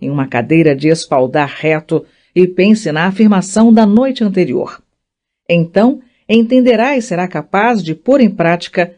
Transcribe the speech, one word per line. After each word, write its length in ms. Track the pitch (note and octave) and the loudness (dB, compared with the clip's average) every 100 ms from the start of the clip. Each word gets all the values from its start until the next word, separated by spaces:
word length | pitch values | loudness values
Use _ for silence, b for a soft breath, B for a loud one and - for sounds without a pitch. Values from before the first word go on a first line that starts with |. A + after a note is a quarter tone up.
em 80 | C3+ | -8
uma 200 | C#3+ C3+ | -4 -4
cadeira 480 | A#2+ A2+ D#3+ D#3+ C3+ | -4 -2 -2 0 0
de 100 | D3+ | 0
espaldar 680 | E3 - C#3+ B2+ D3+ C#3+ - | -2 -2 -2 -2 -2 -6 -6
reto, 480 | D#3 D#3 D#3+ D#3+ b b b | -4 -4 -4 -6 b b b
e 140 | - F3+ | 0 0
pense 460 | F#3 F#3+ A3 G#3 | 2 2 2 0
na 140 | D3+ F3+ | -4 -2
afirmação 680 | F#3+ G#3+ G3+ F3+ G#3+ A3+ | 2 2 2 0 2 4
da 120 | A3 | 4
noite 380 | A3 G#3 C4+ C4 | 4 2 0 -2
anterior. 580 | G#3+ F#3+ E3 B2 - - _ _ _ _ _ _ - | -4 -2 -2 -2 -6 -12 _ _ _ _ _ _ -2
Então, 520 | E3+ E3 F#3+ A#3 D4 B B B | -2 0 2 2 0 B B B
entenderá 680 | A3 A3+ B3+ B3+ A3 A#3+ C#4 | 0 2 2 4 2 2 -2
e 60 | |
será 240 | A3+ F3 F3+ | -4 -6 -6
capaz 560 | E3 D3+ F#3+ A3 A#3 | -6 -6 -2 0 -2
de 100 | D#3+ | -4
pôr 280 | D#3 - C#4 | -6 0 2
em 100 | A3+ | 2
prática 640 | - E3+ E3+ - - F3 | 0 -2 -2 -4 -4 -4